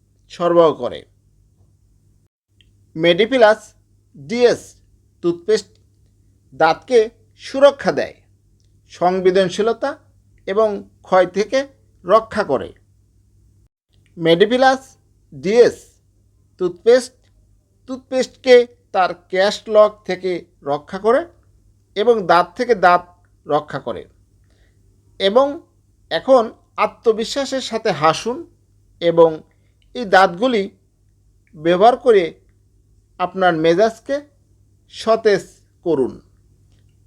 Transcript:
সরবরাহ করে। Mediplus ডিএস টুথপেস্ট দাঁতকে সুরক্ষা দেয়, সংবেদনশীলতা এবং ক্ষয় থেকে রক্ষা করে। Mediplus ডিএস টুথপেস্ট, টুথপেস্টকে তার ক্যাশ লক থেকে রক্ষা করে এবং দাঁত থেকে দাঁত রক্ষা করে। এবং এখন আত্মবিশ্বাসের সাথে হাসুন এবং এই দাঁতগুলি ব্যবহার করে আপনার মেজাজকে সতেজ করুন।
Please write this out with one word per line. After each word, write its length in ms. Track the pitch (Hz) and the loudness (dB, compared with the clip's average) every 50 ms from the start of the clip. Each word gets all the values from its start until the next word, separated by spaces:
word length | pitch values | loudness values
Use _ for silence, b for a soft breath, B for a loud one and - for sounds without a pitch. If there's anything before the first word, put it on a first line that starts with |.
| _ _ _ _ _ _ - | _ _ _ _ _ _ -10
সরবরাহ 360 | - 175 170 175 170 170 160 143 - 123 | -6 -4 0 2 4 4 2 2 -2 -6
করে। 180 | 110 87 - - _ _ _ _ _ _ _ _ _ _ _ _ _ _ _ _ _ _ _ _ _ _ _ _ _ _ _ _ _ _ _ _ _ _ _ _ _ - | -10 -10 -12 -18 _ _ _ _ _ _ _ _ _ _ _ _ _ _ _ _ _ _ _ _ _ _ _ _ _ _ _ _ _ _ _ _ _ _ _ _ _ -8
Mediplus 640 | 160 160 170 175 175 214 220 269 254 226 208 220 214 - - _ _ _ _ _ _ _ _ _ | -2 2 2 2 2 0 0 2 4 4 4 4 2 -4 -18 _ _ _ _ _ _ _ _ _
ডিএস 440 | 160 139 143 214 240 247 233 180 - - - - _ _ _ _ _ _ _ _ _ - | -20 -14 -10 -4 0 2 2 0 0 -6 -14 -20 _ _ _ _ _ _ _ _ _ -6
টুথপেস্ট 480 | 175 170 170 - - 220 208 - _ _ _ _ _ _ _ _ _ _ _ _ _ _ _ _ _ - 131 | -4 -4 -4 -4 -4 -4 -4 -4 _ _ _ _ _ _ _ _ _ _ _ _ _ _ _ _ _ -6 -2
দাঁতকে 380 | 160 160 160 - - - 254 233 214 233 - _ _ _ _ _ - | -2 -2 -2 -2 -4 -2 0 0 0 0 -4 _ _ _ _ _ -18
সুরক্ষা 500 | - - 269 277 285 269 - - 190 151 131 | -12 -2 2 2 2 2 2 -4 -4 -4 -4
দেয়, 180 | 107 80 - _ _ _ _ _ _ _ _ _ _ _ _ _ _ _ - | -4 -8 -10 _ _ _ _ _ _ _ _ _ _ _ _ _ _ _ -10
সংবেদনশীলতা 1000 | - 170 180 185 190 180 190 180 196 190 180 - - 202 226 226 226 - 277 311 - _ _ _ _ _ _ _ _ _ - | -4 -2 -2 -2 0 0 0 2 2 0 0 -2 -4 -4 -4 -4 -4 -6 -8 -8 -10 _ _ _ _ _ _ _ _ _ -8
এবং 200 | 190 208 220 214 202 202 202 _ _ _ _ | -2 -2 -2 -2 -2 -6 -12 _ _ _ _
ক্ষয় 220 | - 190 185 185 175 180 | -2 0 0 0 0 -2
থেকে 220 | 196 214 208 - 262 277 269 _ _ _ _ _ _ - | -6 -6 -4 -4 -4 -4 -6 _ _ _ _ _ _ -4
রক্ষা 380 | 175 196 220 214 - - 214 196 165 | 0 0 0 0 -2 -6 -6 -4 -4
করে। 180 | 139 117 87 78 - _ _ _ _ _ _ _ _ _ _ _ _ _ _ _ _ _ _ _ _ _ _ _ _ _ _ _ _ | -4 -6 -6 -8 -16 _ _ _ _ _ _ _ _ _ _ _ _ _ _ _ _ _ _ _ _ _ _ _ _ _ _ _ _
Mediplus 680 | 175 165 165 170 170 202 208 247 247 262 262 269 262 - - _ _ _ _ _ _ _ _ - | -4 0 2 2 4 2 2 2 2 2 2 0 0 -4 -14 _ _ _ _ _ _ _ _ -18
ডিএস 440 | 135 131 180 214 240 233 165 104 - - _ _ _ _ _ _ _ _ _ _ _ _ _ _ - | -10 -6 0 4 4 4 4 2 -4 -14 _ _ _ _ _ _ _ _ _ _ _ _ _ _ -6
টুথপেস্ট, 580 | 185 175 175 - - 220 240 254 247 - _ _ _ _ _ _ _ _ _ _ _ _ _ _ _ | -6 -6 -6 -4 0 2 2 2 2 -2 _ _ _ _ _ _ _ _ _ _ _ _ _ _ _
টুথপেস্টকে 720 | - 262 254 - - 262 262 247 254 _ _ - 262 247 240 240 240 _ _ _ _ - | -16 -16 -16 -12 -8 -6 -6 -6 -6 _ _ 2 4 6 6 6 2 _ _ _ _ -4
তার 160 | 196 185 170 175 - _ _ | -2 -2 -2 -4 -8 _ _
ক্যাশ 260 | - 185 190 208 202 - - 226 214 | -2 0 0 0 -2 -4 -6 0 2
লক 160 | 208 214 208 208 - _ - | 4 4 4 2 -6 _ -10
থেকে 220 | 180 180 190 185 180 160 - _ _ _ - 143 | -8 -8 -6 -6 -8 -8 -10 _ _ _ -8 -6
রক্ষা 300 | 139 147 143 - - 190 202 | -6 -6 -8 -10 -12 -6 -2
করে 140 | 220 240 277 339 339 _ _ _ _ _ _ _ _ _ _ _ _ - | 0 0 0 -2 -4 _ _ _ _ _ _ _ _ _ _ _ _ -8
এবং 180 | 196 214 240 233 220 190 165 | -4 0 2 2 2 2 2
দাঁত 160 | 170 175 180 175 - - | 2 2 2 0 -4 -6
থেকে 160 | 254 233 240 190 170 | -4 -2 -2 2 2
দাঁত 180 | 180 180 175 175 - _ _ _ _ _ _ _ | 4 4 2 0 -4 _ _ _ _ _ _ _
রক্ষা 340 | - 147 147 147 - - 139 - | -4 -4 -4 -4 -6 -12 -12 -10
করে। 160 | - 107 82 67 - _ _ _ _ _ _ _ _ _ _ _ _ _ _ _ _ _ _ _ _ _ - | -10 -12 -12 -14 -20 _ _ _ _ _ _ _ _ _ _ _ _ _ _ _ _ _ _ _ _ _ -4
এবং 260 | 190 196 196 247 277 285 285 339 - _ _ _ _ _ _ _ _ - | -2 0 2 2 0 0 -2 -8 -14 _ _ _ _ _ _ _ _ -8
এখন 320 | 151 165 - 254 269 247 220 233 - _ _ _ _ - 202 | -8 -6 0 2 2 2 2 0 -8 _ _ _ _ -4 -4
আত্মবিশ্বাসের 800 | 214 214 _ - 233 220 202 226 220 - 285 269 262 269 262 - - | -4 -6 _ -2 -2 -2 -2 -4 -8 -6 -8 -8 -6 -6 -8 -8 -8
সাথে 200 | 226 220 220 220 180 139 147 | -8 -6 -4 -6 -4 -2 0
হাসুন 340 | 160 156 - - 220 247 330 330 - _ _ _ _ _ _ _ _ _ - 170 | 0 0 -2 -4 -10 -10 -10 -12 -18 _ _ _ _ _ _ _ _ _ -6 -4
এবং 280 | 170 165 165 165 165 160 156 - _ _ _ _ _ _ _ _ _ - | 0 4 4 4 4 2 -2 -14 _ _ _ _ _ _ _ _ _ -12
এই 100 | 247 247 190 190 | -12 -4 2 2
দাঁতগুলি 480 | 185 190 190 175 170 226 262 240 208 196 202 - _ _ _ _ _ _ _ _ _ _ _ _ _ _ _ - | 4 4 4 0 -2 -4 -2 -2 -2 -4 -6 -10 _ _ _ _ _ _ _ _ _ _ _ _ _ _ _ -16
ব্যবহার 420 | 156 151 165 175 180 202 233 262 247 - | -6 -2 0 2 4 4 4 4 2 2
করে 200 | 254 220 196 175 156 - _ _ _ _ _ _ _ _ _ _ _ _ _ _ _ _ - | 2 2 2 2 -2 -6 _ _ _ _ _ _ _ _ _ _ _ _ _ _ _ _ -8
আপনার 320 | 185 180 180 190 185 180 170 156 156 | -8 -8 -4 -2 0 0 0 2 2
মেজাজকে 520 | 165 170 170 214 220 220 - _ - 277 285 294 _ _ _ _ _ _ _ _ _ _ _ _ _ - | 2 2 2 2 0 -2 -6 _ -10 -10 -10 -10 _ _ _ _ _ _ _ _ _ _ _ _ _ -18
সতেজ 500 | - - 226 226 - - 214 202 175 - - _ _ _ _ _ _ - | -8 -4 -2 -2 0 2 0 0 0 -2 -8 _ _ _ _ _ _ -6
করুন। 280 | 180 160 139 127 107 101 - - _ _ _ _ _ _ _ _ _ _ _ _ _ _ _ _ | -4 -2 -2 -2 -4 -6 -10 -20 _ _ _ _ _ _ _ _ _ _ _ _ _ _ _ _